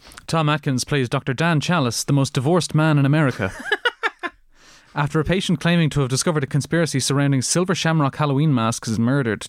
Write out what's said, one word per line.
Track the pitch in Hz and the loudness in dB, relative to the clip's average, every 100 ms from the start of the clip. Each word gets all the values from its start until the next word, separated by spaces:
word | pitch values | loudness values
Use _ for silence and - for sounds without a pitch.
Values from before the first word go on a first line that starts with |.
| - - - | -18 -20 -6
Tom | 165 151 | -2 0
Atkins | 151 - 127 - | 0 -2 -4 -2
plays | 147 127 | -2 -2
Doctor | 139 - | -2 -4
Dan | 127 165 156 | -2 0 0
Chalice, | - 175 127 - - | 0 0 0 -2 0
the | |
most | 143 135 | 0 0
divorced | - 127 175 - | 0 0 0 0
man | 151 160 147 | 0 2 4
in | 135 | 4
America. | 151 143 - 95 - | 2 2 0 -4 -6
<laughs> | - - 480 - 453 - 349 - _ _ - - _ 147 | -6 -4 -4 -4 -6 -6 -10 -10 _ _ -20 -20 _ -4
After | 147 160 | -2 0
a | 151 | 0
patient | 180 - 165 | 0 0 0
claiming | 170 170 156 | 2 2 2
to | 143 | 0
have | 131 | 0
discovered | 131 180 151 139 | 0 0 -2 -2
a | |
conspiracy | 147 - 165 156 139 | -2 0 0 0 0
surrounding | - 139 143 135 | 0 0 2 0
Silver | 120 - 95 151 | 0 0 0 0
Shamrock | 165 160 139 - | 0 2 0 0
Halloween | 151 135 156 | 0 2 2
masks | 123 113 113 - | 2 0 -2 -4
is | 107 | 0
murdered, | 117 139 117 101 | 0 0 0 -2